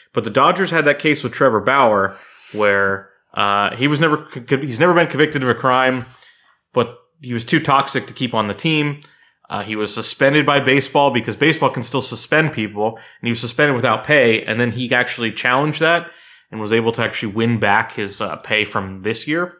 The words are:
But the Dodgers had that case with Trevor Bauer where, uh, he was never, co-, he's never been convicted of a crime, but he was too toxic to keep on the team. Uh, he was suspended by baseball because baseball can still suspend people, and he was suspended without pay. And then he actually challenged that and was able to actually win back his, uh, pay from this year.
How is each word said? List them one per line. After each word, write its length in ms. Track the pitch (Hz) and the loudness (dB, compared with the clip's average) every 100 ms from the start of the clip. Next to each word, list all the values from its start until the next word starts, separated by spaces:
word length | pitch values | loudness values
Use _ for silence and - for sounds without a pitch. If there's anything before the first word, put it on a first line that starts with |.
| _ | _
But 120 | 120 | -6
the 60 | 113 | -2
Dodgers 400 | 120 147 180 180 | 2 2 2 0
had 140 | 165 147 | 2 2
that 120 | 143 | 2
case 240 | 156 147 | 0 -2
with 100 | 120 | -4
Trevor 280 | - 135 110 | 2 2 4
Bauer 560 | 98 139 120 104 95 - - - - | 2 4 4 2 0 -4 -20 -20 -10
where, 580 | 104 104 101 98 98 - _ _ | 0 2 2 0 -2 -8 _ _
uh, 400 | - 101 101 101 117 | -2 0 2 0 0
he 100 | 139 | 0
was 140 | 143 | 2
never, 180 | 160 151 | 2 0
co-, 380 | - 135 117 135 | -4 -16 -4 -2
he's 220 | 147 117 | -2 0
never 120 | 175 | 4
been 140 | 170 160 | 4 2
convicted 360 | 135 151 147 | 2 0 0
of 40 | 127 | -2
a 60 | |
crime, 520 | 113 131 127 131 127 117 - - _ _ _ _ | 0 2 2 2 0 -6 -18 -20 _ _ _ _
but 240 | 127 120 - _ _ | -2 -2 -6 _ _
he 100 | 123 | -8
was 120 | 120 | -6
too 160 | 117 156 | -2 0
toxic 460 | 151 135 135 135 - | 2 2 0 -4 -6
to 40 | |
keep 220 | - 127 | -6 -4
on 140 | 113 104 | -2 -4
the 60 | |
team. 460 | 101 165 156 147 143 - _ _ _ - | -4 -2 0 -2 -6 -14 _ _ _ -12
Uh, 140 | 95 | -10
he 140 | 101 107 | -6 -6
was 180 | 101 | -4
suspended 500 | 113 107 - 135 151 | -4 -4 2 4 4
by 140 | 143 143 | 4 2
baseball 520 | 135 139 135 147 143 | 2 2 2 2 2
because 240 | 123 117 101 | 2 -2 0
baseball 340 | 151 156 175 | 0 2 0
can 140 | 135 | -2
still 180 | 117 135 | -4 -4
suspend 500 | 127 113 - 151 156 | -4 -8 -2 0 0
people, 440 | 123 107 101 107 - - _ | -2 -6 -2 -4 -4 -14 _
and 80 | 117 | -4
he 20 | |
was 100 | 117 | -4
suspended 360 | 120 - 147 123 | -4 0 0 2
without 260 | 123 110 | 0 0
pay. 380 | - 147 120 110 | 2 4 4 2
And 160 | - 113 | -2 -2
then 120 | 120 | -2
he 200 | 117 123 | -2 -2
actually 380 | 123 123 - 113 | 0 0 -4 -6
challenged 480 | 107 127 127 151 147 | -2 0 2 0 0
that 300 | 160 170 170 - - - _ | 0 0 -2 -16 -20 -20 _
and 100 | 110 | -10
was 120 | 107 | 0
able 180 | 113 113 | 0 0
to 100 | 113 | -2
actually 300 | 113 - 113 | -4 -4 -6
win 260 | 104 117 113 | -2 0 2
back 320 | 104 104 110 | 2 2 0
his, 280 | - 101 - | -6 -8 -8
uh, 160 | 101 76 | -8 -8
pay 280 | - 110 | -2 -2
from 380 | 104 107 95 95 | 0 -4 -6 -6
this 260 | 104 113 147 | -6 -4 -4
year. 260 | 160 180 | -4 -4